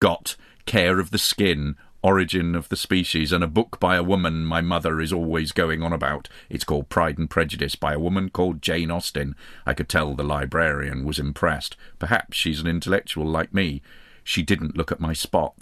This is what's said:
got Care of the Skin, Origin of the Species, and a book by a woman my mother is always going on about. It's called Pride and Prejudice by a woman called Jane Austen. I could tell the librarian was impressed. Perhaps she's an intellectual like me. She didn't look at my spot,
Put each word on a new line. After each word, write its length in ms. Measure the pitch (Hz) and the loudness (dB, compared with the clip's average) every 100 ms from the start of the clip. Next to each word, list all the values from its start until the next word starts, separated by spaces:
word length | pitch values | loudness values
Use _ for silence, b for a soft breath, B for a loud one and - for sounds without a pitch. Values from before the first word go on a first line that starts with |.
got 340 | 95 85 - - b b - | 2 2 -4 -10 b b 0
Care 340 | 110 90 92 | 4 4 4
of 100 | 87 | 2
the 80 | 107 | 0
Skin, 560 | - - 101 76 73 73 b - | 0 2 2 2 -2 -6 b 0
Origin 520 | 95 95 90 92 85 | 4 4 2 0 0
of 140 | 85 80 | -2 -2
the 80 | 92 | -4
Species, 560 | - 92 87 82 76 | 0 2 2 0 2
and 100 | 87 | 2
a 60 | 85 | 2
book 320 | 76 117 - | 2 0 0
by 160 | 90 90 | 2 4
a 80 | |
woman 400 | 87 95 85 82 | 4 2 2 0
my 160 | 80 82 | 0 0
mother 400 | 85 87 80 80 | 0 0 0 0
is 120 | 80 | 0
always 380 | 90 82 80 78 | 0 0 0 -2
going 300 | - 85 80 | 0 0 0
on 100 | 82 | -2
about. 360 | 80 73 73 - B B | 0 -2 -4 -8 B B
It's 140 | - | -6
called 240 | - 73 71 | -2 -2 0
Pride 280 | - 82 76 | 0 0 0
and 100 | 80 | -2
Prejudice 460 | - 80 82 71 | 0 -2 -2 -4
by 200 | - 73 | -2 -2
a 40 | 76 | 0
woman 300 | 87 95 95 | 0 0 0
called 320 | - 90 80 | 0 0 0
Jane 280 | - 85 82 | -2 -2 0
Austen. 440 | 85 - 76 71 B B B - | -2 -4 -4 -6 B B B -4
I 80 | |
could 140 | 67 80 | -2 0
tell 260 | 87 76 | 0 0
the 80 | 67 | -2
librarian 800 | 71 73 67 80 80 71 69 67 | -2 -2 -2 0 2 0 -4 -4
was 140 | 71 73 | -4 -2
impressed. 580 | 71 71 85 73 - b b - | -4 0 0 0 -6 b b -8
Perhaps 380 | 87 120 - - | 0 0 0 -2
she's 240 | 85 76 | -2 0
an 80 | 85 | 0
intellectual 580 | 82 90 95 - - 78 | 0 2 0 0 -4 0
like 260 | 80 80 | 0 0
me. 300 | 98 90 69 b b b b | 0 0 -2 b b b b
She 200 | - 95 | -4 0
didn't 340 | 78 95 78 80 | 2 0 0 -2
look 160 | 78 | -2
at 80 | - | -2
my 120 | 80 | -2
spot, 400 | 80 - 90 76 - | -4 0 0 0 -4